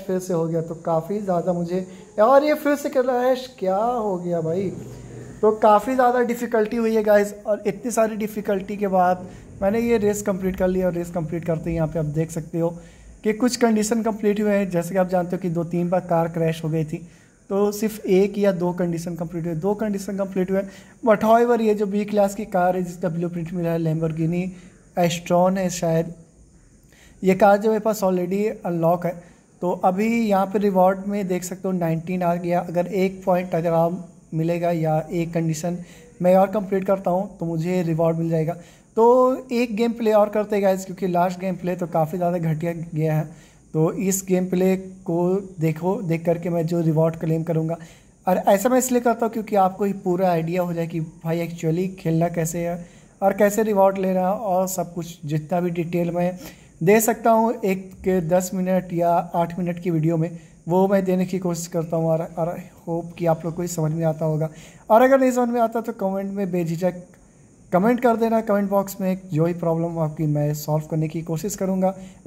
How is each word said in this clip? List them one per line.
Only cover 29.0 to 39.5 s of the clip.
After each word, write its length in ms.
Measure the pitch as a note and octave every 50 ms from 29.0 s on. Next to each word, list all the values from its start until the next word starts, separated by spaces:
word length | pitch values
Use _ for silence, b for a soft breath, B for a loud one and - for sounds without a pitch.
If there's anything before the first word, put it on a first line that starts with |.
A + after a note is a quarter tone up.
| -
है। 100 | - F3 F3 B B B B B B B _
तो 100 | - F3 F#3 F3+ G3+
अभी 240 | F#3+ F#3 F#3+ A3 A3+ A#3 A#3
यहाँ 260 | A#3 G#3+ G3 F#3+ G3
पे 140 | F#3+ G3 G#3+
reward 480 | G3 G3+ F#3 F#3 F3+ F#3 G3 F#3+ G3 G#3
में 200 | G3+ G#3 G3 F3+
देख 160 | F#3 F3+ F3+
सकते 240 | - F#3+ F3+ - F#3+
हो 60 | F#3
नाइनटीन 500 | F3+ F3 E3 E3 E3 E3 F3+ F#3 F3+ F3+
आ 100 | E3+ F3
गया। 240 | F3 F3+ E3+ F3 F3
अगर 280 | E3+ F3 E3 F3 F3 F3
एक 360 | G#3+ F#3+ F#3 F#3+ F#3+ F#3+ -
point 300 | G3 F3+ F3+ F#3 F#3 -
अगर 180 | E3 D#3+ E3+ E3
आप 340 | E3 E3 E3+ F3 F#3+ F3 - - - - - -
मिलेगा 380 | D#3+ D#3+ E3+ E3+ E3+ E3+ E3+
या 280 | F3 E3 D#3+ D#3 D#3 D#3 D#3+ -
एक 220 | - E3+ E3 E3 E3+
condition 440 | E3+ E3 E3 D#3 D3+ - F3 F3 F3 F3 B B B B B B B
मैं 140 | F3 F3+ F#3
और 120 | F#3+ F#3+ F#3+
complete 340 | F#3+ A3 F#3+ F#3 G3 F#3+ F#3+
करता 260 | G3 G3 F#3+ G3 F#3
हूँ 260 | F3 F#3 G3+ G3 - -
तो 60 | E3+
मुझे 360 | E3 E3+ E3 D#3 F3+ F#3 F#3 F3
reward 340 | E3 E3 D#3 E3 E3 E3 E3
मिल 120 | E3 E3
जाएगा। 240 | E3 D#3+ D#3+ D#3 E3+ E3+ B B B B B B B G#3+
तो 80 | A3+ A#3 B3 B3+ B3+ B3+ C4 B3 - -